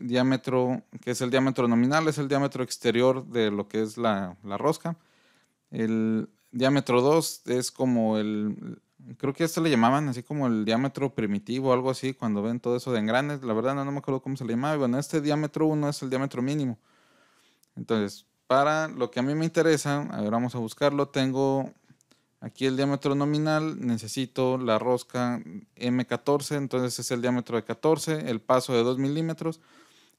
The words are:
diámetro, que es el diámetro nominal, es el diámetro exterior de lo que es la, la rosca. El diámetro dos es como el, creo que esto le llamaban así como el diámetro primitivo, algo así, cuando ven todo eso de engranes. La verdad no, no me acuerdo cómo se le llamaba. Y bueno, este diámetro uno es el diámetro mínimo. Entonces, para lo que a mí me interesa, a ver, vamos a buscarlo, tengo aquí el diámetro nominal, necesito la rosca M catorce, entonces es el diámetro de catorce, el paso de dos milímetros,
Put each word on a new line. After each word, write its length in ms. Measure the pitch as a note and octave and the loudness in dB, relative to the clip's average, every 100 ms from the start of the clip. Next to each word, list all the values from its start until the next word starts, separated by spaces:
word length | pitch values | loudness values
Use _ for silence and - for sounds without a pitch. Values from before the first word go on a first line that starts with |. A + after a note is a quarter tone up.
diámetro, 800 | B2 B2 B2+ C3 - C3 B2 B2+ - - | -2 2 2 0 0 0 2 -2 -6 -12
que 120 | - | -6
es 100 | A#2 | -4
el 80 | B2+ | 0
diámetro 380 | C3 C3 B2+ A#2+ | 2 2 2 2
nominal, 400 | A#2 B2 D3+ D#3+ | 4 4 2 0
es 100 | D3+ | -2
el 100 | C#3 | 0
diámetro 360 | C#3 C#3 C3 | 0 0 -2
exterior 600 | B2+ - A#2+ A2+ B2+ C3 B2+ | -6 -2 0 4 4 4 -2
de 240 | A#2 A2 | 0 0
lo 160 | G#2 G2 | 0 -4
que 160 | G#2+ | -2
es 120 | A2 G#2 | -4 -2
la, 420 | A#2 G2+ F#2 F2+ | 0 0 -4 -10
la 140 | G2+ G2+ | -8 -2
rosca. 400 | C#3 D#3 E3+ E3 _ _ _ _ _ _ _ | 0 0 -4 -8 _ _ _ _ _ _ _
El 600 | - A2+ A2+ A2 A2 - _ _ | -4 0 2 2 0 -2 _ _
diámetro 500 | B2 C3 C#3+ B2+ B2 | 0 2 2 4 4
dos 400 | C3+ D#3+ D#3 - - | 6 4 2 -6 -2
es 240 | B2 B2 | -2 -2
como 480 | - C3 A#2+ A2 G#2+ | -2 0 2 2 2
el, 640 | G#2+ G#2+ G#2+ - - A#2 _ _ C3 - | 0 -2 -2 -6 -10 -14 _ _ -20 -6
creo 160 | D3 | -6
que 100 | C3+ | -2
esto 180 | E3 E3 | -2 0
le 80 | D#3+ | 2
llamaban 400 | B2+ A#2 C3+ D3+ | 4 4 4 0
así 140 | B2 | -6
como 240 | - D3+ C3 | -6 -4 0
el 180 | A2 G#2+ | 0 0
diámetro 480 | A2+ C3+ C3 C3+ | 0 0 -2 -4
primitivo, 600 | - G#2+ G2+ G#2 B2+ C3+ | -2 -2 -2 -4 -2 2
algo 180 | B2+ C3 | 2 0
así, 240 | B2+ C3 C3 | -2 -4 -4
cuando 260 | A#2+ G2+ | -2 -2
ven 180 | G#2+ A#2 | -2 -4
todo 160 | B2 B2 | -2 -2
eso 160 | C3 | -2
de 80 | A#2+ | -2
engranes. 440 | G#2+ A#2+ D3 C#3+ | 2 0 0 -4
La 100 | B2+ | -4
verdad 220 | A2 B2 C#3 | -2 0 -2
no, 100 | C#3 | -4
no 60 | |
me 80 | C#3+ | -6
acuerdo 220 | C#3 C3+ | -4 -4
cómo 120 | C3+ C3+ | -4 -6
se 100 | B2 | -4
le 80 | |
llamaba. 220 | A#2 C#3 D3+ | -2 0 0
Y 40 | |
bueno, 180 | B2+ B2+ | 0 0
este 240 | C#3+ D#3+ | 0 -2
diámetro 460 | D3 D3 D3+ - D#3 | 0 0 0 0 2
uno 200 | D3+ D3 | 2 0
es 120 | C#3+ | -4
el 80 | C3+ | -4
diámetro 320 | B2+ C3+ B2 | -2 -2 -2
mínimo. 380 | B2+ D3+ C3+ A2+ _ _ _ _ _ _ _ _ _ - | -2 0 -2 -4 _ _ _ _ _ _ _ _ _ -12
Entonces, 500 | - A2+ G2+ - _ _ - | -2 0 0 -6 _ _ 0
para 400 | C3 D3 D#3 D#3 | 2 4 0 -2
lo 240 | C#3 A#2+ | -4 -4
que 80 | C3 | -2
a 40 | |
mí 120 | C3 D3+ | -2 0
me 100 | D#3+ | 0
interesa, 600 | E3+ D#3+ D3+ D3 C#3+ D3 | 2 4 4 2 -2 -4
a 100 | - | -4
ver, 100 | G#2 | 0
vamos 240 | A#2 B2 B2 | 0 -2 -4
a 40 | |
buscarlo, 500 | A2+ - C#3+ C#3+ C#3 | -6 0 2 2 0
tengo 640 | C#3+ C3 C3 C3+ C3+ C3 - _ - _ _ _ _ | 0 0 2 2 2 -2 -10 _ -20 _ _ _ _
aquí 260 | B2 - C3+ | -14 -2 0
el 100 | C3 | 2
diámetro 380 | C#3 C#3 C#3+ C#3 | 0 0 0 0
nominal, 640 | C#3+ D3+ D#3 D#3 D#3 - | 0 0 2 0 -2 -4
necesito 800 | B2 A2+ A2+ - C3 - B2+ B2+ | -4 -4 -4 -6 -4 0 0 0
la 180 | B2 A2 | 2 2
rosca 640 | A#2+ B2 - B2+ B2 A#2+ - F#2+ - - | 2 0 -2 -4 -2 -4 -8 -14 -16 -6
M 300 | B2 B2 B2 | -2 0 0
catorce, 500 | A#2+ - C#3+ C3+ D3 | -2 0 0 0 -4
entonces 440 | C#3 B2+ B2+ A#2 | -2 -2 -2 -4
es 100 | A#2+ | -4
el 140 | B2 | -2
diámetro 320 | B2 B2 A#2 A#2 | 0 0 -2 -4
de 80 | |
catorce, 640 | - A#2 D#3 D#3 D#3+ D#3 D3+ | -4 -2 2 2 0 -4 -2
el 100 | A2+ | -4
paso 320 | - B2+ B2+ | 2 2 4
de 100 | A#2+ | 2
dos 160 | A#2 B2+ | 2 2
milímetros, 640 | C3+ D3 D#3+ D#3 E3 D#3+ _ - _ _ _ | -2 -2 -4 -4 -6 -8 _ -20 _ _ _